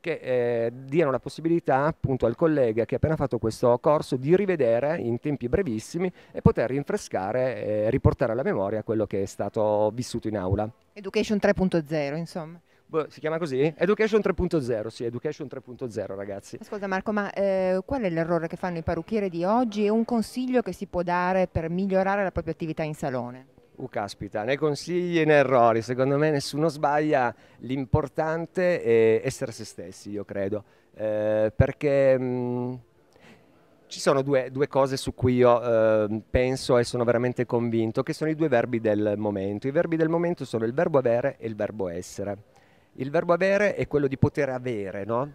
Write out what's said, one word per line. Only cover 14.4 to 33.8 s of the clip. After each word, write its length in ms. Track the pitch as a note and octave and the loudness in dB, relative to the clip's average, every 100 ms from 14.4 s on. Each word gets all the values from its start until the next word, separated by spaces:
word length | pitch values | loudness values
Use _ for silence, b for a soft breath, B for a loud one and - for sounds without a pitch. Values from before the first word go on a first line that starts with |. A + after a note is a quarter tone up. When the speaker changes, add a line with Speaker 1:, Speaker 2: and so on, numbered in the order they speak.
| F3+ E3 | 0 0
Speaker 1:
zero, 300 | A#2+ A2+ A2 | 0 -2 -4
sì, 120 | - | -6
Education 460 | A#2+ A#2+ D#3 D3+ C#3+ | -6 -4 -8 -8 -10
tre 120 | C3 | -12
punto 300 | - A#2+ C3 | -16 -10 -8
zero, 240 | G#2+ F#2+ | -6 -6
ragazzi. 420 | G2 G2+ G2 - - | -8 -8 -10 -12 -16
Speaker 2:
Ascolta 260 | A3 G#3 G3 | -12 -8 -4
Marco, 240 | F#3+ F#3+ | -4 -2
ma, 220 | G#3 G3+ | -2 -2
eh, 480 | - G3 F#3+ F#3 F#3 | -2 0 2 2 0
qual 180 | - C4+ | -2 -2
è 80 | G3+ | -2
l'errore 360 | E3 E3 E3+ D#3+ | 0 0 0 -2
che 80 | |
fanno 240 | F3+ F#3 E3+ | -6 -6 -4
i 40 | |
parrucchieri 440 | D#3+ E3 E3 A3 G3 | -4 -4 -2 -2 -2
di 140 | E3 | -2
oggi 420 | F3+ A3+ B3+ G#3 | 2 2 2 0
e 40 | G3+ | 2
un 160 | A3 | 2
consiglio 580 | A3+ A#3+ G#3+ - B3+ B3+ | 2 0 -2 -4 0 0
che 100 | G#3+ | 0
si 140 | F3 G3 | -6 -6
può 160 | F3+ | -4
dare 460 | F3 F3 F3+ F#3+ F3+ | -2 0 2 2 2
per 200 | - E3 | -2 -4
migliorare 540 | F3 G3 F#3 F#3+ G3+ | -2 0 2 2 0
la 80 | F#3+ | -2
propria 240 | F3 D#3+ | -4 -6
attività 300 | D#3+ E3 D#3+ | -6 -6 -4
in 100 | D#3 | -4
salone? 520 | D3+ D#3 B2+ A#2+ B2+ C3+ _ _ | -4 -4 -4 -6 -12 -20 _ _
Speaker 1:
Uh, 140 | - B2+ | -14 -8
caspita, 560 | A#2+ G2+ - G#2 G#2+ | -6 -6 -8 -8 -4
né 120 | G#2+ C#3 | -2 0
consigli 680 | D3+ C#3+ - F3 F3 E3+ | 0 -2 -4 -4 0 2
né 100 | D#3 | 6
errori, 480 | D3+ C3 C3 A#2 A2+ | 6 6 6 6 4
secondo 340 | A2 B2 C3 C#3 | 0 0 2 2
me 140 | D#3 | 2
nessuno 380 | D3 - C#3 D#3+ | 0 -2 -2 -2
sbaglia, 680 | C#3+ D3+ D3 D#3 D3 A#2+ A2 b b | 0 0 2 2 2 0 -2 b b
l'importante 1200 | A#2 C3+ C3 D#3 C#3 - D#3 E3 E3 - F3+ E3+ | -6 -6 2 2 2 -2 -2 -2 -4 0 0 0
è 400 | A2 A#2 A2+ A2 | 4 6 6 4
essere 260 | C3+ - B2+ | 0 -6 -10
se 140 | A2 | -10
stessi, 460 | G#2+ - F2 G2 - | -14 -14 -16 -16 -10
io 140 | G2+ | -10
credo, 380 | G2 G2 G2 G#2 - b b | -8 -4 -4 -4 -8 b b
eh, 580 | - G#2+ G#2+ G#2+ G#2+ A2 | -8 -4 0 0 2 0
perché, 600 | - C3+ C3+ D3+ C#3 C3+ C3 | 2 0 2 0 4 4 4
mm, 580 | B2+ B2+ B2 B2 B2 B2+ A#2+ _ _ b b b b b b _ | 2 -2 -2 -4 -4 -8 -16 _ _ b b b b b b _